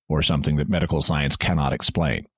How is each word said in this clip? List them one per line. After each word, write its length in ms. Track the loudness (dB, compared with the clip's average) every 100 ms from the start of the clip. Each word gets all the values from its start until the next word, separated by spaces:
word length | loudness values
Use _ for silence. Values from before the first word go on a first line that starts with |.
| -4
or 120 | 0
something 340 | 2 0 0 0
that 120 | 0
medical 320 | 0 0 0
science 360 | 0 0 0 -2
cannot 360 | 0 0 0
explain. 540 | 0 -2 0 0 -2 -6